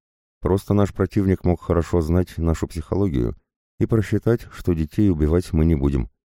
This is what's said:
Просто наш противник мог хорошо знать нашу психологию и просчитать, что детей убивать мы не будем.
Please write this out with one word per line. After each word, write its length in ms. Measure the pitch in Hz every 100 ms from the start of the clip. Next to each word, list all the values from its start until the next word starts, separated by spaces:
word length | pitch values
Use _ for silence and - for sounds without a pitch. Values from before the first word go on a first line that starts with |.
| _ _ _ _
Просто 340 | 82 98 -
наш 180 | 101 98
противник 520 | - 95 107 95 92
мог 160 | 90 87
хорошо 400 | - 85 80 87
знать 360 | 78 90 90 -
нашу 280 | 82 80 -
психологию 720 | 82 - - 98 65 58 - _ _ _ -
и 80 | 113
просчитать, 640 | 113 101 104 113 120 -
что 200 | - -
детей 380 | 80 78 - 104
убивать 420 | 78 76 87 -
мы 120 | 80
не 120 | 82 76
будем. 340 | 69 67 58 _